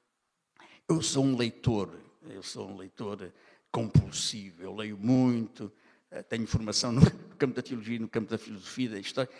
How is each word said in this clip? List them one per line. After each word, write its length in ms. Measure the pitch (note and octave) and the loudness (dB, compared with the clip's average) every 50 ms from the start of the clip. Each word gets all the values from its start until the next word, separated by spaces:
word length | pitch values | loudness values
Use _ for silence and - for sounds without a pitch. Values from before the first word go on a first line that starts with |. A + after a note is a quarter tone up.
| _ _ _ _ _ _ _ _ _ _ _ _ - - - - _ | _ _ _ _ _ _ _ _ _ _ _ _ -20 -20 -20 -20 _
eu 140 | - E3+ D#3+ | 0 0 0
sou 240 | D3 - - C#3 C3+ | 2 0 2 2 4
um 120 | C3+ C3 | 4 4
leitor, 640 | A#2+ A#2+ A2+ A2+ - - - A#2 G#2 F#2+ E2+ E2 E2 - - _ _ - - | 4 2 0 -2 0 0 2 2 2 0 -2 -6 -14 -20 -20 _ _ -20 -18
eu 140 | G#2+ G2 F#2 | -16 -14 -12
sou 260 | - - B2 G2+ G2 | -12 -10 -10 -10 -10
um 80 | G2 | -10
leitor 560 | F#2+ F#2+ F#2 - - A#2+ G2+ G#2 G2 G2 F2 - _ _ - - _ _ _ | -12 -14 -16 -14 -10 -8 -8 -8 -8 -10 -14 -16 _ _ -20 -20 _ _ _
compulsivo, 920 | - A#2+ A#2 G#2+ - D3+ - F#2+ - - - - - A2 G2 G2 E2+ E2 F#2 | -4 -4 -4 4 6 4 4 4 -2 -6 -4 -4 -6 -8 -12 -14 -14 -14 -12
eu 120 | F#2+ F#2+ | -12 -8
leio 240 | G#2+ G#2+ G#2+ G#2 G2 | -8 -8 -8 -8 -4
muito, 760 | G2+ A#2+ C3 B2+ B2+ B2+ A#2+ A#2 A2+ G#2+ - - A2+ G2 - _ _ _ _ _ _ _ | 2 4 4 6 6 4 4 2 -2 -6 -8 -12 -12 -14 -14 _ _ _ _ _ _ _
eh, 120 | - - G2+ | -14 -14 -8
tenho 240 | - A#2 A2+ A2+ | -6 -4 -4 -2
formação 460 | G#2+ - - A2 G#2+ G#2 - - B2 A#2 | 0 -2 -2 0 0 -2 -2 0 0 8
no 80 | B2+ E3 F#3 - - | 10 8 8 8 2
<laughs> 160 | - - - | -10 -20 -2
campo 180 | - C#3+ C3 A#2+ | -2 0 0 0
da 80 | B2 A#2+ | -4 -8
teologia, 360 | - C3 A#2 G#2 A2 A#2+ A2+ | -8 -10 -10 -6 -6 -6 -6
no 100 | A2+ G#2 | -6 -4
campo 220 | - A#2 G#2+ G2 | -4 -4 -4 -2
da 80 | A2+ G#2+ | -6 -6
filosofia, 520 | - - G#2+ G2 F2+ - - - B2+ A#2 | -6 -8 -14 -14 -14 -12 -6 -6 -4 -4
da 80 | A2 G2 | -4 -8
história, 320 | F#2+ - - - C3 - - - | -10 -6 -4 -4 -4 -4 -6 -14